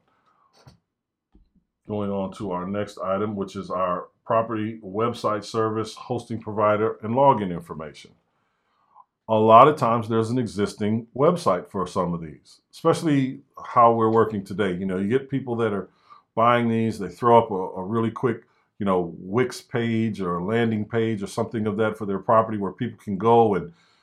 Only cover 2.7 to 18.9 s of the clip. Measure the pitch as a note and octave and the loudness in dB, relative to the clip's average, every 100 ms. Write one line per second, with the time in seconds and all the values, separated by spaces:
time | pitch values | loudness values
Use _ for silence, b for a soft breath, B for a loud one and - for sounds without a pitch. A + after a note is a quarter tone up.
2.7 | G2+ G#2 - F2+ G2 G#2+ G2+ F#2+ G2 F2 | -6 -6 -8 -4 -2 -2 -4 -6 -8 -8
3.7 | F2+ F#2 F2+ - _ - A2+ A#2 A2 G#2+ | -4 -2 -4 -8 _ -2 0 0 -4 -6
4.7 | A2+ F#2+ G2 A#2+ A#2 A2+ G#2 G2+ A2+ A2 | -8 -8 -2 -2 -2 -4 -4 -4 -2 -2
5.7 | A2 A2 - - A#2+ A#2 A2 A2 G#2 G#2+ | -2 -6 -10 -8 -8 -6 -10 -8 0 2
6.7 | G#2 A2 - G#2+ A#2+ C#3 A#2+ G2 F2 E2 | 2 0 -4 -4 2 4 4 0 -6 -10
7.7 | D#2 D#2 C#2 - _ _ b b b b | -12 -12 -16 -20 _ _ b b b b
8.7 | b b b b _ - A2 A2 A2+ C#3 | b b b b _ -2 2 10 10 10
9.7 | D3+ A#2+ A#2 A2 A2+ A2+ B2 A2+ F2+ G2 | 6 0 0 0 -2 0 -2 -4 -2 -4
10.7 | - G#2 A2+ A#2 A#2+ D3 F3+ - F2+ F2 | -2 -2 -2 -6 0 2 2 0 -2 -4
11.7 | G2+ F2+ - F2 E2+ E2 C2+ _ - _ | -8 -6 -4 -4 -4 -8 -16 _ -20 _
12.7 | - E3 E3 E3 C#3+ C3 - _ - - | -2 0 0 2 0 0 -6 _ -20 -4
13.7 | - A#2 A2+ A2 A2+ G#2+ G#2+ G2 F#2+ G2+ | 4 4 6 2 4 2 -2 -8 -4 -2
14.7 | F2+ F#2+ F#2 G2 B2+ C3+ C3+ A#2+ A#2 A2+ | -2 -4 -4 0 -2 -2 -8 -6 -2 -2
15.7 | G2+ F#2 b b b b - A#2 A#2+ A#2 | -2 -8 b b b b 0 2 4 2
16.7 | A2+ A2+ G2+ F#2 - A#2+ A#2 A#2 F#2+ F#2 | 0 -2 -4 -8 -2 6 6 6 -4 -6
17.7 | F#2 F#2 A2+ A2+ A2 B2 A2 _ _ _ | -8 -4 -2 -2 -2 -4 -4 _ _ _
18.7 | _ G2+ | _ 0